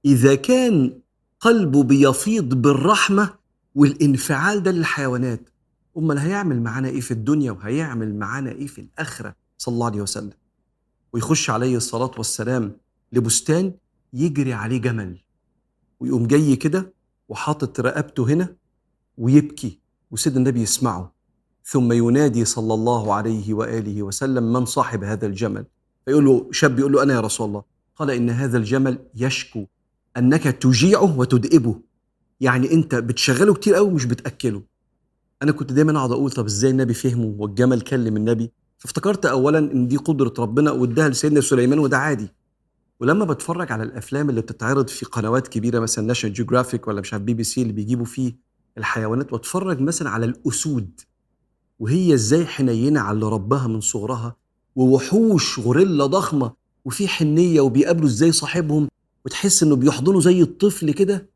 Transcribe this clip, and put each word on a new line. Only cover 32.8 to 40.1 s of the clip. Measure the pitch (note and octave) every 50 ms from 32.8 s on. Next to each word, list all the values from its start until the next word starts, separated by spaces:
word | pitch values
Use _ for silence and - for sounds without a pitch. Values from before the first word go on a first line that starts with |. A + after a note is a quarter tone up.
| D#3 - C3+
بتشغله | A#2+ A#2 A#2 A#2+ - - - C3 A#2+ G3 G#3 G3
كتير | - - G#3+ F#3
قوي | F#3 G#3 G3+
ومش | F3+ D3+ B2
بتأكله. | A#2+ A#2+ - - C3 - _ - A#2+ G#2 G2+ - _ _ _ _ _ _ _ _ _ _ _ _ _ _ _
أنا | C#3+ D3
كنت | D3 D3+ C#3+ B2+
دايمًا | B2+ C#3+ D#3 D#3 D3+ D3+
أقعد | C3 A#2+
أقول: | B2 B2 C#3 C3+
"طب | - C3 A2+
إزاي | G#2+ G2+ G2+ B2 C3+
النبي | C3 C3+ C3 A#2+ A#2
فهمه | - - C3 A#2+ A#2+ A2+ A2 G#2 G#2
والجمل | G#2 G#2 G2 A2+ B2 B2+ C3 A#2
كلم | - - C#3 B2+ A#2 A2+ G#2+
النبي؟" | G#2+ G#2+ A2+ A#2 A2 A#2 A#2 _ _ _ _ _ _
فافتكرت | - - - E3 - G3 G#3 F#3+ -
أولًا | B2+ B2+ C3 B2+ D3 D3+ D#3+
إن | D3+ C#3 C#3 C3 B2 A#2+
دي | C3+
قدرة | C#3+ C#3+ E3